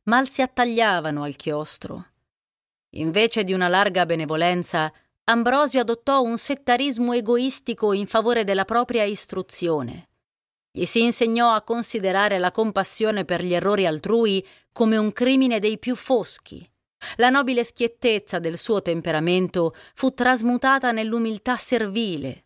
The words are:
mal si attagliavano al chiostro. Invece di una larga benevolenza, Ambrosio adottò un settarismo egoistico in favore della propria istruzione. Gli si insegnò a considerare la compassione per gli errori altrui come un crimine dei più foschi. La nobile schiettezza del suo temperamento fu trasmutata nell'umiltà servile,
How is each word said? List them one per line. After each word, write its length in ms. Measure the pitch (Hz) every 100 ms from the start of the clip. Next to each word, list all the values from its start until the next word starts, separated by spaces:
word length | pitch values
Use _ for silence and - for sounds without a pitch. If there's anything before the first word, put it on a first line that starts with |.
mal 240 | - 240 262
si 140 | -
attagliavano 800 | 254 - 240 226 220 180 156 147
al 140 | 147 139
chiostro. 720 | - 147 156 - - 135 - _ _ _ _ _ _ _ _ -
Invece 460 | 160 180 226 226
di 120 | 190
una 140 | 190 180
larga 360 | 185 202 185
benevolenza, 880 | 175 165 156 160 175 180 175 170 156 - _ _
Ambrosio 560 | - 233 233 262 294 262
adottò 400 | 233 233 - 277
un 160 | 240 226
settarismo 760 | - 277 - 240 285 226 240
egoistico 800 | 240 214 240 262 - - 220 208
in 140 | 196 202
favore 380 | 226 220 233
della 200 | 196 190
propria 400 | 190 233 247 233
istruzione. 1040 | 208 202 - 185 185 - 175 151 120 170 - _ _ _ _ _ _
Gli 140 | -
si 180 | 180 233
insegnò 500 | 233 233 233 233 240
a 100 | 220
considerare 760 | - 233 226 226 190 185 208 196
la 120 | 180
compassione 720 | 202 220 196 185 - 220 208
per 180 | 180 175
gli 120 | 180
errori 320 | 175 180 202 180
altrui 600 | 156 185 233 226 190 - - _
come 240 | - 220 220
un 160 | 214
crimine 460 | - 247 269 262 226
dei 200 | 208 214
più 180 | 247 247
foschi. 720 | - 254 170 - - - - _ _ _ - -
La 140 | 247
nobile 340 | 269 262 240
schiettezza 760 | 233 - 233 - 240 214 - 180
del 200 | 170 170
suo 240 | - 208
temperamento 920 | 180 165 165 156 165 180 180 180 165 - -
fu 180 | - 262
trasmutata 800 | - 254 254 233 247 262 269 262
nell'umiltà 640 | 226 220 233 226 214 - 247
servile, 880 | - 240 214 196 220 160 135 -